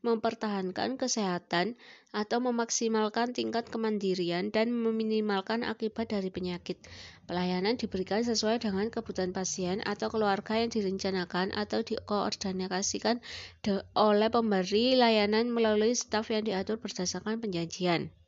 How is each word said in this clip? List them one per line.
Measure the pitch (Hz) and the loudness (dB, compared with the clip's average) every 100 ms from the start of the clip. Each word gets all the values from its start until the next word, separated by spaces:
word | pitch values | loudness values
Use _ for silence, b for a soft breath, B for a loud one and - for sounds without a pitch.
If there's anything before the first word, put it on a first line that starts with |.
mempertahankan | 240 226 226 226 220 202 190 185 202 254 | 2 2 0 -2 -2 -2 -2 -2 -4 -2
kesehatan | 254 233 196 175 - 175 185 240 B B B | -2 0 0 -2 0 0 0 -4 B B B
atau | 214 214 240 | -6 0 0
memaksimalkan | 247 240 233 - 226 220 214 220 233 | 0 0 0 0 0 2 0 0 -2
tingkat | 247 226 226 240 | -2 -2 -2 -4
kemandirian | 233 220 208 190 185 170 170 202 | -2 0 0 0 0 0 0 0
dan | 220 226 240 | 0 0 0
meminimalkan | 226 220 220 220 214 196 190 226 | 0 0 0 0 2 0 0 -4
akibat | - 220 220 220 226 | -2 -4 -6 -4 -4
dari | 208 190 | -2 -2
penyakit. | 185 180 175 - 180 B B B B - | -4 -6 -6 -6 -10 B B B B -6
Pelayanan | 175 180 180 190 247 | -2 0 0 0 0
diberikan | 214 185 185 196 240 | -2 -4 -2 0 0
sesuai | 214 214 233 | 0 0 0
dengan | 233 190 220 | 0 0 -2
kebutuhan | 233 226 202 185 | -4 -6 -4 -2
pasien | 190 185 - 180 196 - | -2 -4 -4 -2 -2 -2
atau | 208 220 | -4 -2
keluarga | 220 208 196 - 220 | 0 2 2 0 0
yang | 233 | 0
direncanakan | 226 196 190 196 190 175 180 190 208 | 0 -2 -2 -2 -2 -2 -2 -2 -2
atau | 208 220 | -2 -2
dikoordinasikan | 226 220 - 208 196 - 202 185 185 185 202 - - 240 B B B B | -2 -6 -2 0 0 -2 -4 -4 -2 -2 -2 -2 0 0 B B B B
de-, | - 196 - - | -2 -2 0 2
oleh | 214 208 220 | 6 6 4
pemberi | 233 226 196 185 202 247 254 | 2 2 2 2 2 4 6
layanan | 233 220 208 214 240 | 6 6 4 4 2
melalui | 233 220 214 214 240 | 2 4 4 4 2
staf | - 214 226 | -2 -4 0
yang | 220 | -2
diatur | 214 190 190 220 | 0 -2 -2 -4
berdasarkan | 214 - 180 185 196 226 | -6 -4 -4 -4 -4 -4
perjanjian. | 226 175 165 - 180 165 147 - | -2 -4 -4 -2 0 0 -2 -10